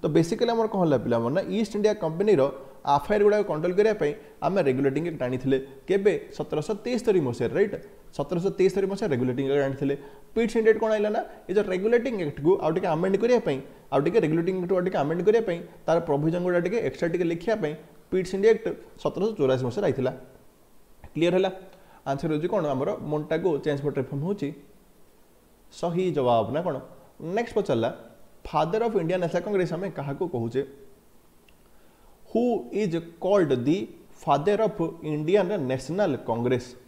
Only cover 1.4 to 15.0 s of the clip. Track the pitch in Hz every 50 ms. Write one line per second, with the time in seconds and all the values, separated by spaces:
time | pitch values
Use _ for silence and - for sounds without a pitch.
1.4 | 190 - 185 208 226 208 - 208 208 214 208 208 - 160 156 170 196 214 208 160
2.4 | 131 139 - - - - - - - - 139 143 - - 208 208 202 208 202 208
3.4 | 208 208 170 151 156 180 180 185 208 220 214 208 160 147 147 - - - - -
4.4 | - - 190 151 147 143 131 127 139 139 135 147 160 175 165 156 131 123 127 127
5.4 | 131 135 135 131 131 - - - - - 180 202 196 214 175 143 - - - -
6.4 | 151 - - 120 151 - 220 208 - 240 247 233 240 - 202 185 151 127 117 -
7.4 | 127 113 - 160 202 220 - - - - - - - - - - 147 - 185 175
8.4 | 170 196 190 - 185 185 185 202 196 190 196 196 233 208 147 123 123 127 123 123
9.4 | 139 135 139 143 139 135 135 131 139 135 139 139 - - - - - - - 220
10.4 | 226 226 - 233 220 214 220 214 - 220 220 214 208 208 208 - - - - -
11.4 | - - 185 208 202 196 185 185 190 220 233 240 226 269 240 202 175 147 139 -
12.4 | 139 156 190 - - 156 165 185 185 185 160 156 175 190 196 190 226 240 247 233
13.4 | - 180 143 135 - - - - - - - 139 143 170 185 226 185 160 156 165
14.4 | 165 175 190 185 180 175 196 180 180 190 185 190